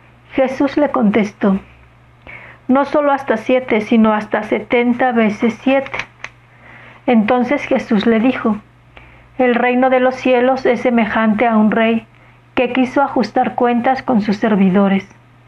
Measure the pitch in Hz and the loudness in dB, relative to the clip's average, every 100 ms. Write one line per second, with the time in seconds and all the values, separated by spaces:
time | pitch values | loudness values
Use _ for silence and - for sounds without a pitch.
0 | - _ - - 262 262 277 302 277 269 | -20 _ -10 -2 -2 0 -2 0 -2 0
1 | 208 220 208 - 202 190 - - - _ | 0 0 -2 -2 -2 -2 -6 -20 -20 _
2 | _ _ - - - - - 269 277 302 | _ _ -20 -20 -20 -18 0 0 2 0
3 | 285 269 262 220 240 254 254 214 214 226 | 0 -2 -2 -4 0 -2 0 -4 2 2
4 | 220 214 214 214 208 226 - 247 240 240 | 4 0 -2 -6 -2 -4 -2 0 0 0
5 | 254 226 214 208 233 - 262 269 269 - | 0 0 0 0 -4 -2 0 0 -2 -12
6 | - - - - _ - - - - - | -14 -18 -20 -20 _ -20 -20 -20 -20 -10
7 | - 233 208 247 240 285 - 247 - 208 | 0 2 2 0 0 -4 -2 -4 0 0
8 | 233 220 254 - 226 208 - _ _ - | 2 2 0 0 -4 -4 -8 _ _ -20
9 | - - - - 247 233 247 247 262 254 | -20 -20 -20 -2 0 0 0 2 2 2
10 | 254 254 262 247 247 269 - 240 254 233 | 0 0 0 2 2 0 0 0 0 0
11 | 214 226 220 214 233 220 214 226 226 226 | 0 0 0 0 0 2 2 2 0 -2
12 | - _ - _ _ - 240 254 254 285 | -6 _ -20 _ _ -4 -2 0 0 0
13 | 269 262 - 262 254 - 240 240 240 254 | 0 -2 -2 0 -2 0 0 0 0 -2
14 | - 226 208 196 226 196 190 196 196 196 | 0 -2 0 -2 0 2 2 2 2 0
15 | - - _ _ | -4 -20 _ _